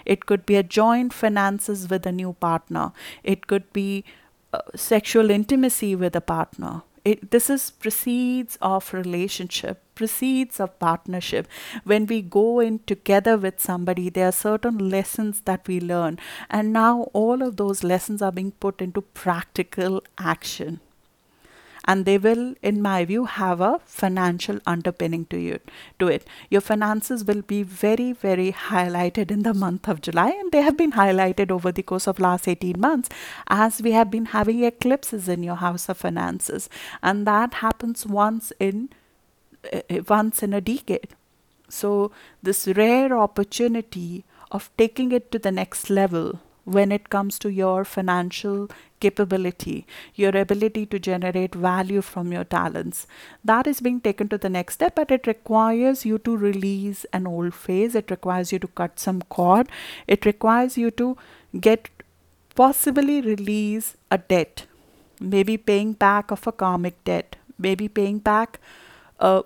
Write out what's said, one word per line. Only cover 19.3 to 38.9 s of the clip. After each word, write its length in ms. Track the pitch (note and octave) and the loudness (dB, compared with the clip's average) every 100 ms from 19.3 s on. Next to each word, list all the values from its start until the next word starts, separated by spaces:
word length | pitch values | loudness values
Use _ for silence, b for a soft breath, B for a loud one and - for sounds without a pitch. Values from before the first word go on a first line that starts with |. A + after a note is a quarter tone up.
| E3+ - - F3+ - F#3 F#3+ - - | -2 -2 -6 -6 -2 -2 -2 -6 -8
action. 640 | E3+ D#3+ - - D#3 E3 _ _ _ _ _ B B B B B - | -4 -4 -6 -10 -10 -10 _ _ _ _ _ B B B B B 0
And 200 | F#3+ F#3+ | 0 4
they 140 | G3 | 4
will, 340 | G#3+ A3+ B3 C4 | 4 2 0 -4
in 220 | G3+ G#3 | -2 0
my 200 | G3+ F#3+ | 0 0
view, 220 | E3+ G#3+ B3 | 0 -2 -2
have 360 | - F#3+ F3 | -2 -2 2
a 180 | F#3+ E4 | 2 0
financial 760 | - - F#3+ F#3 F3+ F3 - G3+ F3+ | -4 -4 -2 2 2 0 -4 -6 -2
underpinning 580 | E3+ F3+ F3 E3 E3 D#3+ | -2 -2 -4 -4 -4 -6
to 100 | F3 | -6
you, 220 | E3+ - - B B B | -6 -8 -10 B B B
to 100 | F3+ | 0
it. 200 | D3 - B B | 0 -4 B B
Your 120 | G3+ | 0
finances 640 | - G#3+ G#3 G#3+ - B3 | 2 0 0 -2 -2 -4
will 180 | G3+ G#3 | -2 -2
be 220 | G3+ G3+ | -2 -4
very, 480 | F#3+ F#3 G#3 A3+ B3 | -4 -2 2 2 0
very 400 | A#3+ G3 F#3 F#3 | -2 0 0 0
highlighted 800 | F#3+ - G3+ F3+ F3 F3+ G3 F#3+ | -4 -2 0 0 0 0 0 -2
in 100 | G#3 | 0
the 140 | G#3+ G3 | 0 0
month 320 | F#3+ F3+ - | -2 -2 -4
of 140 | D#3+ | -4
July, 280 | - E3 G3+ | -2 2 2
and 220 | G4 F#4 | 2 0
they 100 | D4+ | 2
have 160 | C#4+ D4+ | 4 4
been 140 | E4 | 2
highlighted 580 | A3+ G3 F#3+ F#3+ F#3 F#3+ | 4 4 4 2 2 0
over 220 | F#3 F3+ | 0 -2
the 100 | F3 | -4
course 240 | F#3 F#3 G3 | -4 -4 -2
of 140 | F#3 | 0
last 280 | F#3 F3+ - | 2 2 0
eighteen 320 | F3 F3+ F3 | -2 -2 0
months 300 | B3+ D4 - B B B B | 2 0 -2 B B B B
as 340 | G3+ A3 A3 | 2 2 2
we 120 | A3+ | 2
have 180 | A3 A3 | 4 4
been 140 | A3 A3+ | 0 -2
having 380 | G#3+ G#3+ A#3 | 0 0 2
eclipses 640 | A#3+ A#3 B3 C#4 - G#3+ F3+ | 0 0 0 0 -2 -8 -4
in 140 | F3 | -4
your 140 | F3 F3 | -4 -2
house 340 | F3+ F3 - | -2 -4 -6
of 80 | F#3 | -6
finances. 720 | F3+ E3+ F3 F3+ - - - B B B | -4 -4 -4 -6 -6 -8 -10 B B B
And 240 | - G#3 G#3 | -2 0 2
that 300 | G#3 A#3+ - | 2 2 -2
happens 500 | A3 - A#3 A#3 G#3+ | -4 -2 -6 -8 -4
once 460 | G3+ G#3 A3+ - - | 0 2 0 -6 -4
in, 300 | G3 G3+ C4 | -2 -2 -6